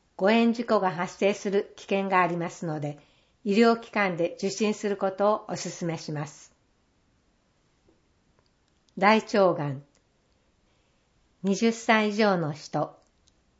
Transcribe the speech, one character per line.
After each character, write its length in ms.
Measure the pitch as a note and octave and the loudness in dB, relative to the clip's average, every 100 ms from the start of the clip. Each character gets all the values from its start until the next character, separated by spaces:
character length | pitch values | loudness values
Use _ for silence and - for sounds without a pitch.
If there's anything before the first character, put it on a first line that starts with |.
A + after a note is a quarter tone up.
| _ - | _ 0
誤 140 | F#3 | 2
嚥 240 | A3+ A#3 | 4 4
事 120 | A#3 A#3 | 0 0
故 140 | G#3+ | 0
が 120 | F#3 | 0
発 240 | D#3+ F3+ - | -2 -6 0
生 180 | G3+ | 0
す 180 | G#3 G#3 | 0 -2
る 220 | F#3+ G#3 - | -2 -2 -10
危 80 | |
険 240 | - G3 G3 | -4 -2 2
が 140 | F#3 | 2
あ 60 | F3 | 2
り 100 | E3+ | 0
ま 120 | E3+ | -6
す 160 | - E3+ | -6 -6
の 140 | D3+ | -6
で、 200 | D3 D3 _ _ _ _ | -6 -10 _ _ _ _
医 120 | G#3 G3 | 0 4
療 240 | A#3 A#3 | 4 2
機 120 | - | -2
関 240 | G#3+ G3 E3+ | -2 -2 -2
で 200 | E3+ - | -4 -4
受 120 | G3 | -6
診 240 | G3 G#3+ | -2 -2
す 140 | G#3 G#3 | -2 -4
る 80 | G3+ | -2
こ 160 | G3 | -4
と 220 | F#3+ G3+ | 0 0
を 20 | G#3+ - | 0 -4
お 60 | E3+ | -10
勧 300 | F#3 - E3+ | -10 -8 -8
め 120 | D#3+ | -8
し 160 | - | -8
ま 120 | D3+ D3+ | -10 -10
す。 280 | - - _ _ _ _ _ _ _ _ _ _ _ _ _ _ _ _ _ _ _ _ _ _ _ _ - | -14 -20 _ _ _ _ _ _ _ _ _ _ _ _ _ _ _ _ _ _ _ _ _ _ _ _ 2
大 220 | G3 A3 | 4 4
腸 340 | A3 G#3+ F#3+ | 2 2 4
が 120 | E3+ D3 | 2 -4
ん。 180 | C3+ - _ _ _ _ _ _ _ _ _ _ _ _ _ _ _ | -8 -12 _ _ _ _ _ _ _ _ _ _ _ _ _ _ _
二 120 | F#3+ F#3+ | -4 0
十 160 | A3+ | 0
歳 360 | A3+ - A3 G#3+ | 0 2 2 2
以 40 | |
上 240 | G#3 G#3+ F3+ | 0 2 2
の 160 | D#3 | -2
人。 440 | C#3 - D3+ D#3 - _ _ _ _ _ | -8 -8 -6 -6 -10 _ _ _ _ _